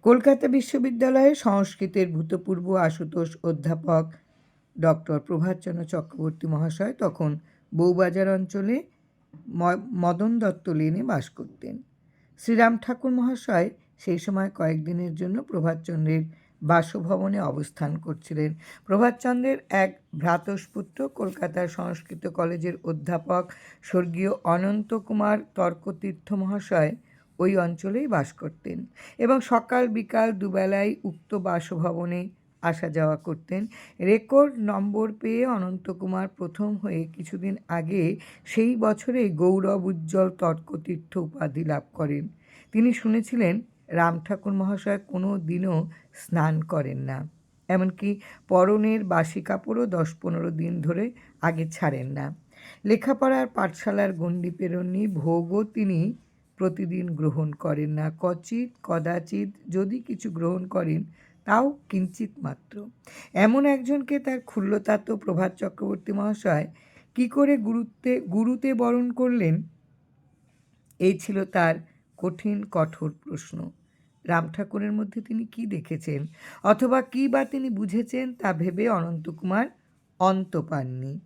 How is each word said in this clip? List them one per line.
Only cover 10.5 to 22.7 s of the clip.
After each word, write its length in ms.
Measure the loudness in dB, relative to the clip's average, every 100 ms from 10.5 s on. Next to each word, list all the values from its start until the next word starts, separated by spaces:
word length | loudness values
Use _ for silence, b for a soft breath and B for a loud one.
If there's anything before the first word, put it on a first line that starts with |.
| -2 -2
লেনে 340 | 0 2 0
বাস 260 | 0 -2 -4
করতেন। 520 | -12 -16 -14 -14 -14 -16 _ b b b b
শ্রীরাম 400 | 0 4 4 4
ঠাকুর 340 | -4 -4 0
মহাশয় 580 | 0 0 -2 0 2 2 -4 b b
সেই 220 | -4 -2
সময় 300 | -2 -2 -2 -2
কয়েকদিনের 600 | -2 0 -2 -4 -4 -4
জন্য 280 | -4 -4
প্রভাতচন্দ্রের 800 | -4 -2 0 -2 -4 -2 2 2 0 B B B
বাসভবনে 760 | 2 2 2 -6 -2 -2 0 -2
অবস্থান 580 | -2 -4 -8 -6 -6 -6
করছিলেন। 560 | -8 -10 -8 -4 -4 -4 B B -2
প্রভাতচন্দ্রের 720 | 2 2 2 -2 0 0 -2 _
এক 300 | 2 2 -2 _ -4
ভ্রাতস্পুত্র 960 | 0 0 0 -8 -8 -12 -12 -8 -8
কলকাতার 580 | -4 -8 -4 -4 -2 -4
সংস্কৃত 600 | -6 -8 -8 -12 -10 -8
কলেজের 460 | -2 -2 -2 -6